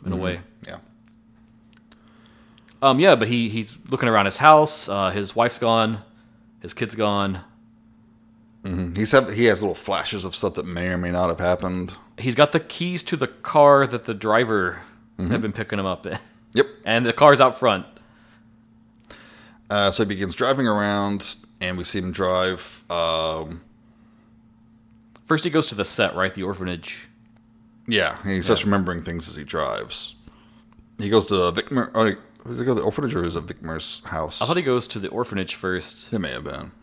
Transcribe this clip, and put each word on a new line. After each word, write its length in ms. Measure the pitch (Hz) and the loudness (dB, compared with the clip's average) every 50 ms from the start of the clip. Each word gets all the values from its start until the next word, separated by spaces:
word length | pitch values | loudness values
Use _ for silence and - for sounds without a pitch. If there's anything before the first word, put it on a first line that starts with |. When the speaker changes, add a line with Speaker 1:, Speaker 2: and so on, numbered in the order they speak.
| - | -8
Speaker 1:
in 80 | 92 | -6
Speaker 2:
Mm-hmm. 80 | 95 95 | -6 -4
Speaker 1:
a 40 | 92 | -4
way. 160 | 92 90 87 - - - _ - - | -4 -4 -6 -10 -16 -20 _ -16 -16
Speaker 2:
Yeah. 100 | - - - - - _ _ - _ - _ _ _ _ - _ _ _ _ _ - - _ _ - - _ - - - - - - - - _ _ - _ - - - | -16 -16 -18 -20 -20 _ _ -20 _ -20 _ _ _ _ -20 _ _ _ _ _ -20 -20 _ _ -20 -20 _ -20 -20 -20 -20 -20 -20 -20 -20 _ _ -20 _ -20 -8 0
Speaker 1:
Um, 180 | 139 135 131 135 | 2 4 4 6
yeah, 160 | 175 196 151 | 6 6 6
but 120 | 117 113 110 | 6 4 0
he, 200 | 120 120 117 107 | 0 0 0 -2
he's 280 | 107 113 107 - - - - - | -2 -4 -6 -8 -12 -18 -8 -6
looking 200 | 131 127 131 120 | -4 0 2 4
around 160 | 113 104 98 | 4 4 4
his 120 | 98 92 - | 2 0 6
house. 520 | 135 156 156 151 151 151 - - - - | 8 10 10 10 8 4 2 -2 -2 -2
Uh, 220 | 196 196 98 92 | -2 0 0 0
his 240 | 92 104 101 95 - | 0 -2 -4 -4 0
wife's 240 | 117 117 120 - - | 0 0 0 0 0
gone. 400 | 120 113 113 113 110 110 113 104 - - - - - - _ _ _ - _ - | 2 2 4 4 4 2 -2 -4 -10 -16 -20 -20 -20 -20 _ _ _ -20 _ -18
His 120 | - 87 - | -16 -16 -6
kid's 220 | - 120 107 - | -6 -6 -6 -2
gone. 460 | 110 107 104 101 101 98 98 92 90 - - - _ - _ _ _ _ - _ _ _ _ _ _ _ _ _ _ - _ _ - - | -2 0 0 0 0 0 -2 -4 -6 -10 -16 -20 _ -20 _ _ _ _ -20 _ _ _ _ _ _ _ _ _ _ -20 _ _ -14 -10
Speaker 2:
Mm-hmm. 320 | 98 90 90 92 87 85 | -8 -6 -4 -4 -4 -2
He's 160 | 101 107 107 - | -2 0 6 6
have, 180 | 135 123 95 101 | 6 4 4 0
he 120 | 107 120 | 2 4
has 160 | 113 101 90 | 4 4 4
little 120 | 107 95 85 | 0 -2 -2
flashes 500 | - - - 95 82 - - 107 101 92 | -4 -4 -2 -2 -2 -2 -4 -6 -6 -6
of 100 | 92 - | -6 -4
stuff 200 | - - 98 - | -2 -2 -2 -2
that 100 | - - | -4 -6
may 220 | 90 87 87 90 92 | -6 -6 -4 -4 -2
or 80 | 90 90 | -2 -2
may 140 | 90 87 | -2 -2
not 180 | 87 87 92 87 | 0 0 0 0
have 100 | 85 80 | 0 0
happened. 580 | 90 87 90 90 92 90 92 92 90 92 - - - - _ - | 0 0 0 0 -2 -4 -4 -4 -6 -8 -12 -16 -20 -20 _ -6
Speaker 1:
He's 180 | 113 131 117 | -4 -2 4
got 160 | 127 147 - | 4 4 4
the 80 | - 160 | 4 -2
keys 420 | - - - - 170 180 180 170 - | -4 -4 -8 -6 -6 -4 -4 -6 -4
to 120 | - - 147 | -4 -4 -4
the 100 | 131 - | -4 -6
car 600 | - - - - - 151 147 143 143 139 139 127 | -6 -12 -10 0 4 6 8 8 8 6 4 2
that 180 | 123 117 - | -2 -6 -6
the 80 | - 113 | -6 -8
driver 640 | 98 107 107 107 117 123 110 110 101 92 90 87 - - - - - - _ _ - | -4 -2 2 2 2 2 2 0 0 0 -2 -4 -8 -14 -20 -20 -20 -20 _ _ -8
Speaker 2:
Mm-hmm. 120 | 92 87 | -4 -2
Speaker 1:
had 100 | 113 117 | -2 -2
been 100 | 110 107 98 | -2 -4 -6
picking 240 | - 107 - 107 101 | -8 -8 -6 -6 -4
him 80 | 98 | -4
up 200 | 95 90 - - 85 | -4 -6 -6 -8 -10
in. 100 | 80 - - - _ - _ _ - | -10 -10 -12 -16 _ -20 _ _ 0
Speaker 2:
Yep. 140 | 117 - - - - - | 0 0 0 -4 -8 -4
Speaker 1:
And 200 | - 113 117 123 | 0 0 2 2
the 80 | 117 117 | 0 2
car's 260 | - 151 147 143 131 | 6 8 8 8 8
out 180 | 135 127 123 - | 6 4 4 2
front. 260 | 135 120 101 95 - - - - - - - - - - - - _ - - _ _ _ _ _ _ _ _ _ - - - - - - - - - - - - _ - | 2 2 2 0 -2 -10 -18 -20 -20 -20 -20 -20 -20 -20 -20 -20 _ -20 -20 _ _ _ _ _ _ _ _ _ -20 -20 -20 -20 -20 -20 -20 -20 -20 -20 -20 -20 _ -4
Speaker 2:
Uh, 220 | 104 104 101 98 | 0 2 2 2
so 120 | 95 - 110 | 2 2 0
he 40 | 98 | 0
begins 260 | 104 92 98 90 82 | 0 -4 -4 -6 -2
driving 340 | - 120 131 135 135 131 113 | -2 0 0 2 2 2 2
around, 680 | 104 104 104 104 101 101 101 101 101 98 - - - - - _ _ _ | 2 2 2 0 0 0 0 0 -2 -2 -2 -4 -6 -6 -10 _ _ _
and 180 | 90 90 90 90 | -4 -4 -4 -2
we 60 | 85 | -2
see 160 | - - 98 | -2 -2 -2
him 120 | 90 92 | -4 -4
drive, 720 | 87 - 95 90 92 92 92 92 92 87 - - - - - _ | -2 0 0 2 2 2 2 0 -2 -4 -6 -8 -8 -10 -8 _
um, 720 | 87 85 85 82 82 80 80 80 80 80 80 78 85 85 - - _ _ _ _ _ _ _ _ _ _ _ _ _ _ _ _ _ _ _ _ _ _ _ _ - - _ _ - - - | -2 -2 0 0 0 0 -2 -2 -4 -6 -8 -10 -12 -16 -18 -20 _ _ _ _ _ _ _ _ _ _ _ _ _ _ _ _ _ _ _ _ _ _ _ _ -20 -20 _ _ -20 -20 -2
Speaker 1:
First 180 | - 160 156 - | -2 0 0 0
he 40 | 175 | 0
goes 180 | 147 160 147 - | 0 0 0 0
to 80 | 110 | -2
the 100 | 104 98 | -4 -2
set, 280 | - - - 107 87 - | -2 0 0 0 0 0
right? 180 | 87 95 95 - | -2 -2 -2 -2
The 100 | 98 92 | -4 -6
orphanage. 640 | 95 98 95 92 92 87 82 - - - - - - _ _ - _ _ - _ _ _ _ _ - _ _ _ - | -6 -6 -6 -6 -6 -6 -8 -10 -12 -14 -16 -18 -20 _ _ -20 _ _ -20 _ _ _ _ _ -20 _ _ _ 0
Speaker 2:
Yeah, 300 | 113 101 87 78 - - - | 2 2 2 2 -2 -4 -4
and 80 | 104 95 | -2 -2
he 80 | 92 | -2
starts 200 | 87 - 110 - | 2 2 2 2
Speaker 1:
Yeah. 60 | - 104 | 4 2
Speaker 2:
remembering 340 | 101 98 92 90 87 85 | 2 2 2 0 -4 -6
things 280 | 78 90 85 85 78 - | -6 -8 -8 -8 -8 -8
as 60 | - 78 | -10 -10
he 60 | 71 | -10
drives. 680 | - - 80 73 64 52 50 55 - - - - - - - - - - - - - _ - - - - - - - - - | -6 -4 -2 -2 -2 -4 -6 -6 -6 -6 -6 -6 -8 -12 -18 -20 -20 -20 -20 -20 -20 _ -20 -20 -20 -20 -20 -20 -20 -14 -8
He 100 | 104 101 | -2 2
goes 160 | 110 110 95 - | 4 4 4 4
to 80 | 104 | 2
Vikmar, 540 | 92 90 87 85 107 - - 143 127 117 - - | 2 2 2 0 -2 -6 -2 -2 -2 -2 0 0
oh, 200 | 113 113 107 95 - - - - - - | 2 2 2 0 -2 -10 -20 -20 -20 -16
does 140 | 120 123 123 | -12 -8 -4
he 60 | 120 | -2
go 80 | 131 123 | -2 0
to 80 | 101 | 0
the 40 | - | 0
orphanage 300 | 104 - - 147 120 110 | -2 -2 -2 -4 -4 -2
or 80 | 92 85 | -2 -2
is 120 | 85 82 85 | -2 -4 -6
it 80 | 78 | -8
Vikmar's 560 | 90 - - - 80 80 80 - - - - - - | -10 -14 -14 -10 -10 -8 -6 -6 -6 -8 -8 -10 -8
house? 340 | 87 80 80 78 - - | -6 -6 -6 -6 -4 -4
Speaker 1:
I 40 | 107 | -2
thought 120 | 123 170 180 | 0 0 0
he 60 | 160 | 0
goes 240 | 135 123 123 117 - | 0 0 0 -2 -4
to 100 | - 113 | -8 -8
the 80 | 95 - | -8 -8
orphanage 480 | - 113 123 - 104 98 92 - - | -6 -6 -6 -6 -6 -6 -6 -6 -8
first. 560 | - - 92 90 90 90 - - - - - | -8 -6 -4 -4 -4 -6 -8 -12 -14 -10 -8
Speaker 2:
It 80 | 117 107 | -6 -6
may 120 | 87 71 | -4 -6
have 120 | 64 64 73 | -8 -8 -10
been. 280 | 69 67 69 - - - - | -10 -12 -12 -12 -14 -16 -16